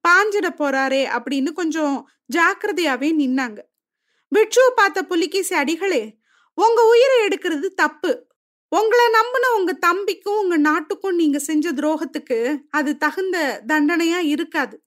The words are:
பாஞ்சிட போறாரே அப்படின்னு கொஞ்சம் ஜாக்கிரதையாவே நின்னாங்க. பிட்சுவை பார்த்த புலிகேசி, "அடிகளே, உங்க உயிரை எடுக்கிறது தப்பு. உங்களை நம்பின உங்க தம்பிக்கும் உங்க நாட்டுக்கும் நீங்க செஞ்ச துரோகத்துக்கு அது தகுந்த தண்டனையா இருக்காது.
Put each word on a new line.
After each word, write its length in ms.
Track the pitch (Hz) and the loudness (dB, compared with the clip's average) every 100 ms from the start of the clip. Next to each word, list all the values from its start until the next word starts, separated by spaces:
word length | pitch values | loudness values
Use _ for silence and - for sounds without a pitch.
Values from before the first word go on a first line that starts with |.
| 339 | 4
பாஞ்சிட 400 | 359 427 403 349 | 2 2 -2 -4
போறாரே 580 | - 294 269 269 269 262 | -4 -2 -2 0 0 -2
அப்படின்னு 460 | 240 240 277 277 | -4 -4 -4 -4
கொஞ்சம் 580 | 330 330 311 302 269 - _ - 294 | -4 -4 -2 -2 -4 -8 _ -6 0
ஜாக்கிரதையாவே 760 | 339 392 415 320 320 247 294 | 0 0 -4 -2 -2 -2 0
நின்னாங்க. 460 | 320 262 262 254 208 - _ _ _ _ _ _ | 0 0 -2 -4 -10 -20 _ _ _ _ _ _
பிட்சுவை 420 | 381 427 480 508 | 0 2 4 4
பார்த்த 300 | 480 392 392 | 4 0 0
புலிகேசி, 500 | - 349 339 381 359 | -2 -2 0 -2 -2
"அடிகளே, 600 | 359 285 320 392 302 214 _ _ _ _ | -2 -2 -2 -2 -2 -4 _ _ _ _
உங்க 320 | - 440 466 453 | 0 2 4 6
உயிரை 400 | 466 539 508 415 | 6 6 4 2
எடுக்கிறது 420 | 392 359 311 359 | -2 -4 -4 -6
தப்பு. 520 | 370 311 311 349 - _ _ _ _ _ | 0 -2 0 -4 -4 _ _ _ _ _
உங்களை 420 | 339 440 480 480 | 0 2 4 4
நம்பின 400 | 453 466 508 508 | 2 2 0 0
உங்க 280 | 440 359 277 349 | 2 0 0 0
தம்பிக்கும் 540 | 370 403 - 415 415 | 0 -4 -6 -4 -2
உங்க 140 | 381 330 | 0 2
நாட்டுக்கும் 580 | 302 320 311 392 392 | 2 0 -4 -6 -2
நீங்க 240 | 349 311 285 | 0 0 0
செஞ்ச 340 | 285 311 330 | -2 -2 -2
துரோகத்துக்கு 840 | 269 302 311 302 294 - 233 240 294 _ | -2 -2 -2 -4 -8 -4 -4 -2 -4 _
அது 260 | 302 294 294 | -4 -4 -2
தகுந்த 680 | 302 339 381 359 285 214 220 | -4 -4 -4 -2 -4 -6 -4
தண்டனையா 500 | 311 294 339 330 349 | 0 0 0 0 0
இருக்காது. 680 | 311 294 320 320 254 - | -2 -2 -4 -4 -6 -10